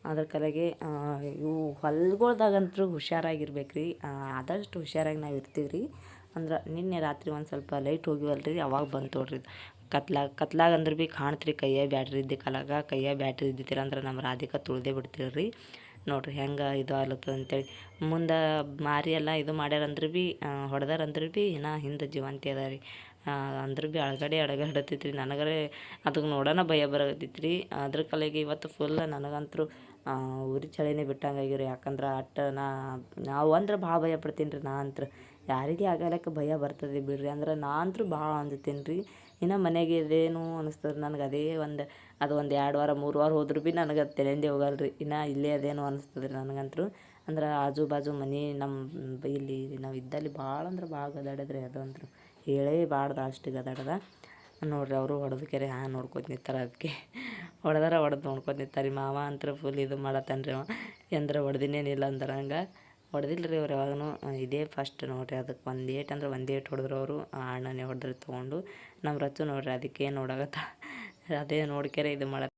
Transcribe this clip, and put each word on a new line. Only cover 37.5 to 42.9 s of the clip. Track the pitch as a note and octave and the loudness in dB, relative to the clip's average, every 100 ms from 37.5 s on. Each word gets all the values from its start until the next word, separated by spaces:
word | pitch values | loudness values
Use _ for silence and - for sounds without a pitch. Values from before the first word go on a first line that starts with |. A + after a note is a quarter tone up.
| D#3 C#3+ D3 | 0 0 0
ಅಂತ್ರು | F3+ F#3+ G3+ | 0 0 0
ಭಾಳ | D#3 D3+ | 0 0
ಅಂಜುತ್ತೇನ್ರಿ. | D3+ D3 C#3 - C#3+ C#3+ E3+ G#3 - - - | 0 -2 -4 -4 -4 -2 -4 -4 -14 -20 -2
ಇನ್ನ | F3 G3 | 2 4
ಮನೆಗೆ | F3+ E3+ E3 E3 | 4 4 4 4
ಇದೇನು | D3+ D#3+ E3 E3 E3 E3 | 6 4 4 2 -2 -2
ಅನಿಸ್ತದ | D3+ D3+ D#3 D3 | -4 -2 -4 -2
ನನಗೆ, | D3 D3 | -2 -2
ಅದೇ | C#3 C#3+ D3+ D#3+ | 0 0 0 0
ಒಂದ್, | D3+ D3 C#3 - - - | -2 -4 -6 -10 -20 -2
ಅದು | C#3+ D3 | 2 4
ಒಂದ್ | C#3+ | 4
ಎರಡ್ | C#3 C#3 C#3+ | 4 4 4
ವಾರ | D3 | 4